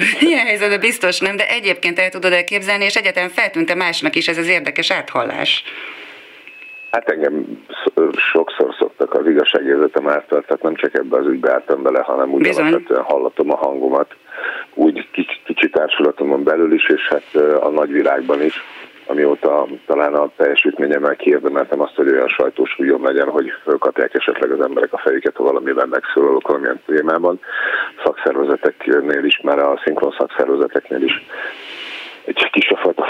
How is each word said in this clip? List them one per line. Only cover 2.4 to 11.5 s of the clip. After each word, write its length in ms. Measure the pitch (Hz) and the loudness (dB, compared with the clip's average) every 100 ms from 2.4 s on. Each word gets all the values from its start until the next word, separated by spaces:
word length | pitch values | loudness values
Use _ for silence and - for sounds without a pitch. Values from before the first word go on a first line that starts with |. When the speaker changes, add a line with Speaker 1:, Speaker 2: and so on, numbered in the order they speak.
| 175 202 190 202 202 | 0 -4 -2 -2 0
Speaker 1:
és 100 | 226 | 0
egyáltalán 340 | 196 180 175 | 0 0 -2
feltűnt-e 460 | 175 214 165 165 175 | -2 -2 0 0 0
másnak 400 | 180 170 156 160 | -2 -2 -2 -2
is 120 | 165 | -2
ez 100 | 165 | -2
az 100 | 170 | 0
érdekes 440 | 175 143 151 160 | 0 0 -2 -2
áthallás? 720 | 180 143 127 117 - - - - - - - - - - - - - - - - 117 | -2 -4 -4 -4 -2 -2 -2 -4 -12 -14 -16 -18 -20 -20 -20 -20 -20 -20 -20 -6 -4
Speaker 2:
Hát 140 | - | -2
engem 360 | 78 73 76 - - - | 0 0 -2 -6 -10 -14
sz-, 480 | - - - 80 - - | -6 -2 2 2 2 0
sokszor 440 | 82 82 - 65 - | 2 0 0 -2 0
szoktak 340 | - - - | -4 -2 -2
az 140 | - 78 | 0 2
igazságérzetem 800 | 73 73 - 67 71 76 71 73 | 2 4 2 2 2 2 0 0
által, 340 | 73 - 73 | -2 0 -2
tehát 200 | - 71 | -2 -2
nem 120 | 80 80 | -2 -2
csak 180 | 76 - | -2 -2
ebbe 200 | 65 67 | 0 0
az 80 | 69 | 2
ügybe 260 | 65 67 | 0 2